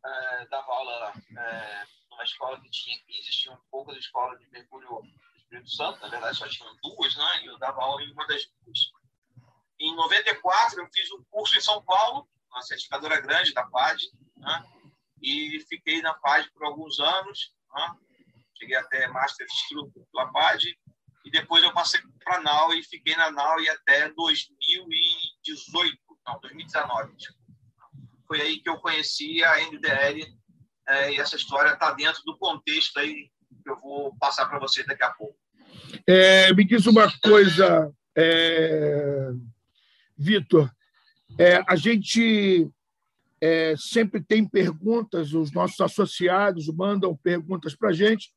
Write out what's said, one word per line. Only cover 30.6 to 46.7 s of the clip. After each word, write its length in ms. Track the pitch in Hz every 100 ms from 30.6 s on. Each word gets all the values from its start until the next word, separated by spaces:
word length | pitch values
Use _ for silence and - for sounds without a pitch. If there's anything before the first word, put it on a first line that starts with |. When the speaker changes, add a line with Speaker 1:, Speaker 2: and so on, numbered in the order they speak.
| _ _ -
Speaker 1:
é, 240 | 135 139
e 40 | 143
essa 200 | 143 147
história 400 | - 139 147 156
tá 160 | 156
dentro 300 | 143 151 160
do 160 | 151 -
contexto 600 | - - - 156 - 143
aí 320 | 147 151 147 _ _ -
que 80 | 139
eu 80 | 135
vou 380 | 135 143 139 117
passar 300 | 139 143 135
pra 120 | 143
você 260 | 135 -
daqui 180 | 143 139
a 80 | 123
pouco. 280 | - 107 _ _ _ _ - - - -
Speaker 2:
É, 460 | 185 190 190 190
me 100 | 196
diz 220 | 190 233 196
uma 260 | 220 208 -
coisa, 760 | 214 208 196 160 190 165 156 - _ -
é, 1120 | 165 165 165 165 160 156 147 147 143 143 135 123 117 - _ _ _ _ _ -
Vitor, 540 | 147 214 143 170 135 _ _ _ _ _ _ 135
é, 240 | 175 180 190
a 100 | 180
gente, 920 | 170 226 202 226 226 214 196 180 156 _ _ _ _ _ _ _
é, 340 | 156 165 160 156
sempre 460 | - 233 214 214
tem 240 | - 214 208
perguntas, 840 | 202 175 156 196 233 214 170 151
os 200 | 160 151
nossos 280 | 175 180 -
associados 880 | 180 - 190 - 175 185 202 170
mandam 480 | 151